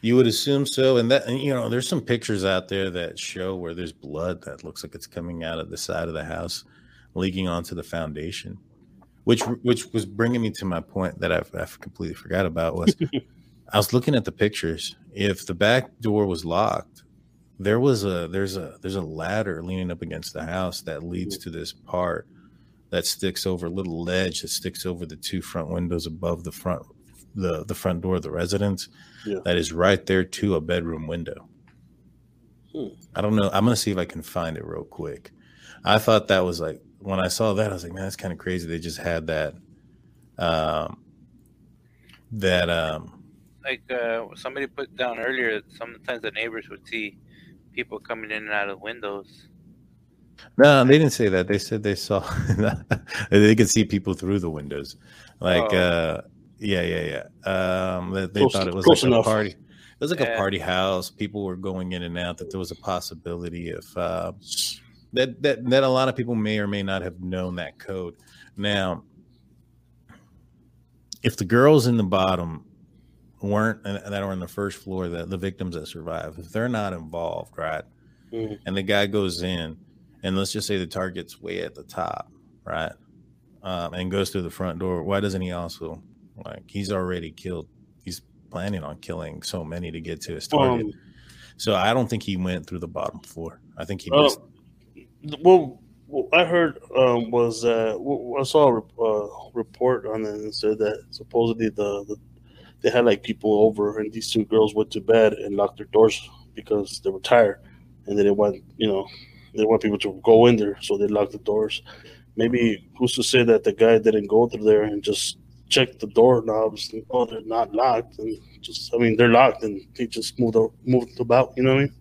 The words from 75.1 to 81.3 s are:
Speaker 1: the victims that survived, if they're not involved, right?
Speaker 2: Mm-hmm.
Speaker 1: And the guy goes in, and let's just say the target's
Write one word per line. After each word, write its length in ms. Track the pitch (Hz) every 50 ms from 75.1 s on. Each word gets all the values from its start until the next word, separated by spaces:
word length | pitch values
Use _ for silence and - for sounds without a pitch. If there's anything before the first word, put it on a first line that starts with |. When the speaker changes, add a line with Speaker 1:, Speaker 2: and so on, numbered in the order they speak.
| 85 85 82
Speaker 1:
the 120 | 87 95 92
victims 380 | 92 98 92 - 95 92 85
that 120 | 82 76 80
survived, 520 | - 85 80 82 82 82 80 78 80 82
if 100 | 82 82
they're 180 | - 110 113 123
not 240 | 123 110 104 98 92
involved, 640 | 85 80 78 82 85 85 82 82 82 82 - _ -
right? 260 | 80 78 78 78 - _ _ _ _ _ _ _ _ -
Speaker 2:
Mm-hmm. 240 | - 113 113 107 107 - _
Speaker 1:
And 100 | - 95 98
the 60 | 95
guy 220 | 95 104 101 104 101
goes 340 | 98 104 98 92 87 85
in, 360 | 87 92 92 87 82 80 80 - - _ _ _ _ _ _ _ -
and 140 | 92 92 95
let's 140 | 98 -
just 160 | - 110 98 -
say 100 | 104 95
the 80 | 92 87
target's 540 | - 95 95 92 87 90 85 -